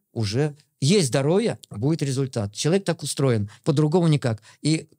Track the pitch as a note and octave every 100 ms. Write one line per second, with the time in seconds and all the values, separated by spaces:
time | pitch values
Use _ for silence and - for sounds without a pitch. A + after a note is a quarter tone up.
0 | _ A#2 G2+ A#2 D3+ D3 _ - C3+ G#3
1 | C3+ C#3 C#3 F#3+ A3 A#2+ - G#2+ C3+ E3
2 | C#3 C3 C3+ A#2 G2+ - D3 G3 F#3 E3+
3 | C#3+ - C3+ A2+ G#2 - - D3 D3+ F3
4 | E3+ D3 B2 A2 - - D3 D#3 -